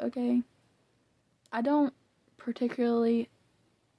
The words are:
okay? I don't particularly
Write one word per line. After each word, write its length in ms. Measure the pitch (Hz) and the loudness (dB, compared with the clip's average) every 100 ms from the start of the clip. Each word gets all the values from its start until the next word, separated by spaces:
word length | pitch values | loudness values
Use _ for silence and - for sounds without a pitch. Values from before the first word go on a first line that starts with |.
okay? 420 | 247 247 240 247 240 _ _ _ _ _ _ _ _ _ _ | -6 -4 0 0 -2 _ _ _ _ _ _ _ _ _ _
I 100 | 226 | -4
don't 300 | 240 294 285 - _ _ _ _ | 0 2 2 -2 _ _ _ _
particularly 920 | - 233 240 - 240 233 233 233 233 _ _ _ _ _ _ | -10 -4 -4 0 0 2 2 0 -2 _ _ _ _ _ _